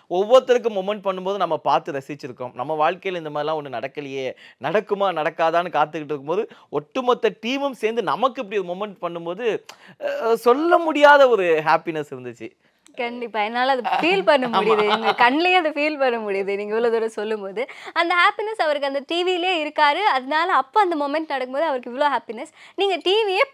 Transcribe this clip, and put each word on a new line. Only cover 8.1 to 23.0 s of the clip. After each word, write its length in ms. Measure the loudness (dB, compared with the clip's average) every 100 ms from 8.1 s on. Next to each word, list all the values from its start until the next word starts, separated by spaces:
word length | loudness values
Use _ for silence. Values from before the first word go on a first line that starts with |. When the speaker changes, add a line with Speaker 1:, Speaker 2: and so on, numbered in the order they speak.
| 0 0 -2
Speaker 1:
இப்படி 200 | -6 -6
ஒரு 120 | -4
மொமெண்ட் 220 | -8 -8 -8
பண்ணும்போது, 640 | -8 -8 -8 -6 -4 -4 _ -20 -20 -10
அஹ், 340 | -8 -4 0
சொல்ல 440 | 2 4 4 4 4
முடியாத 520 | 2 6 8 10 8
ஒரு 340 | 6 4 2 4
ஹாப்பினஸ் 480 | 2 0 -6 -6
இருந்துச்சு. 380 | -10 -12 -12 -16 _ _ _ _ -8
Speaker 2:
கண்டிப்பா. 480 | -8 -6 -8 -4
என்னால 280 | -4 -2 0
அதை 200 | 0 0
ஃபீல் 320 | 0 2 2
பண்ண 240 | 4 4 4
Speaker 1:
<laughs> 0 |
ஆமா. 140 | 0
Speaker 2:
முடியுது. 280 | 2 2 2
எங்க 220 | 2 0
கண்ணிலேயே 420 | 4 4 4 2
அதை 180 | 2 2
ஃபீல் 280 | 0 -2 0
பண்ண 180 | 0 0
முடியுது, 380 | -2 -4 -2 -4
நீங்க 80 |
இவ்வளவு 280 | -4 -2 0
தூரம் 180 | 0 -2
சொல்லும்போது. 560 | -6 -6 -6 -6 -8 -10 -10 -10
அந்த 220 | -4 0 2
ஹாப்பினஸ் 460 | 2 0 -6 -2
அவருக்கு 260 | -2 0 -2
அந்த 160 | -4 -4
டி 180 | -2
விலே 440 | 0 0 0 -2 -2
இருக்காரு. 340 | 2 2 4
அதனால 500 | 2 0 -2 -2 0
அப்ப 280 | 0 0 0
அந்த 140 | 0 0
மொமெண்ட் 320 | -2 -4 -4
நடக்கும்போது 380 | -6 -4 -4 -2
அவருக்கு 260 | -4 -6
இவ்வளோ 180 | -2 0
ஹாப்பினஸ். 400 | -2 -6 -12 -12 _ -16 -4
நீங்க 200 | -2
டி 280 | 0